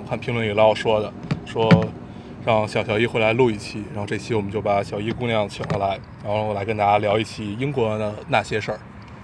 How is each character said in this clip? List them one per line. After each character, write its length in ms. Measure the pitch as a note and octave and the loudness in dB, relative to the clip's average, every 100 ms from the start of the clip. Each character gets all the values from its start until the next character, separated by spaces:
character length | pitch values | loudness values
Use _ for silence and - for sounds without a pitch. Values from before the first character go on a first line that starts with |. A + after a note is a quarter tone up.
我 60 | G#2 | -8
看 100 | A2+ | -6
评 160 | - | -2
论 120 | A#2+ A2 | -2 0
里 60 | |
老 160 | G#2 A2 | 6 6
有 40 | |
说 260 | G#2 A#2 G#2+ | 6 2 2
的， 100 | G2+ - - - - | 0 -6 -6 -6 -4
说 240 | A#2+ A2+ F#2 F2 - - - - - | 0 6 6 4 -4 -14 -16 -14 -6
让 220 | - A2 G#2+ | 2 2 2
小， 180 | A#2 | 0
小 140 | G2+ G#2+ | 0 2
一 80 | A#2 | 2
回 140 | B2 | 4
来 120 | A2 | 2
录 160 | A2+ B2+ | 6 4
一 80 | G#2+ | 2
期， 280 | - A2 G#2 | -6 -10 -8
然 80 | A2+ | -6
后 40 | G2+ | -4
这 120 | G#2+ | -4
期 160 | - | -2
我 60 | A2+ | -2
们 80 | G2+ | -2
就 100 | G#2 | -2
把 220 | G2+ G2+ | 0 0
小 180 | G2+ G#2 | 0 -4
一 120 | G#2+ | -4
姑 140 | - B2 | -2 0
娘 220 | A2 G#2 | 0 0
请 160 | - - | -4 -4
过 100 | G#2+ | -2
来， 200 | G2 F#2+ - - | 0 -2 -8 -12
然 80 | G#2+ | -4
后 200 | G#2 G#2+ | -2 0
来 120 | G2+ | -2
跟 120 | G2+ G#2+ | -2 2
大 80 | |
家 140 | G2+ G#2 | 4 4
聊 180 | G#2 G#2+ | 4 2
一 80 | |
期 320 | A2 - G#2+ G#2 | 0 -6 -8 -4
英 120 | C3+ | -2
国 240 | C3+ A2+ G#2+ | 0 0 0
的 160 | G#2+ G#2+ - | -2 -6 0
那 140 | B2+ | 0
些 180 | G2+ A2 | 2 -2
事 120 | G#2 | -2
儿， 60 | G#2+ - - - - | -6 -10 -18 -18 -16